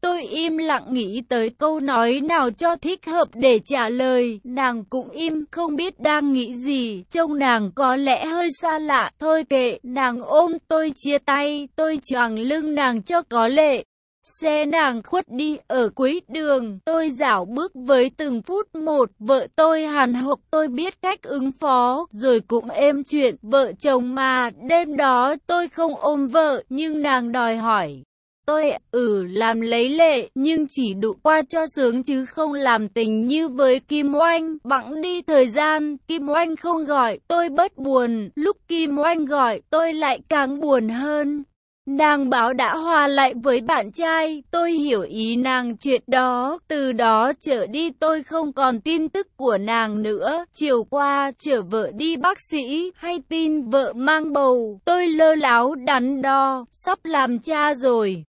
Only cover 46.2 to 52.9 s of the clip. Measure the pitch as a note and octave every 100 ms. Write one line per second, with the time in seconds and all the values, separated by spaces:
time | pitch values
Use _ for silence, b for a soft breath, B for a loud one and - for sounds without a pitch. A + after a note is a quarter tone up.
46.2 | B3+ B3 B3+ E4+ _ D4+ C4+ A3+ A3+ A3
47.2 | A#3+ D4+ - B3 C4+ B3+ E4 - D#4 D#4
48.2 | C#4+ D#4+ D#4 C4+ C4+ A#3 D4 E4 D#4 F#4+
49.2 | G4+ _ C4 G3+ G#3 A#3 A3+ G#3+ G#3+ G#3
50.2 | F#3+ D#4+ F4 - D4 B3 A3 C#4+ C#4+ C#4
51.2 | C#4 - D4+ B3+ F3+ A3 G3 G3+ D#4 E4
52.2 | E4 G4+ - D#4 B3+ D4 F4+